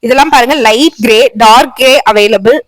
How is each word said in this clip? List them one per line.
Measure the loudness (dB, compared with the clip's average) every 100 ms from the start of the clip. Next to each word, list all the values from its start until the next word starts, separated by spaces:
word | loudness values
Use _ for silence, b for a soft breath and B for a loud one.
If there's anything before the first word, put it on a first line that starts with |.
இதெல்லாம் | 0 0 2
பாருங்க, | 0 0
லைட் | -2 -2 0 -2 -2
கிரே, | -2 0 -2
டார்க் | 0 2 2 0 -2
கிரே | 0 0 0
அவைலபிள் | 0 0 0 0 -2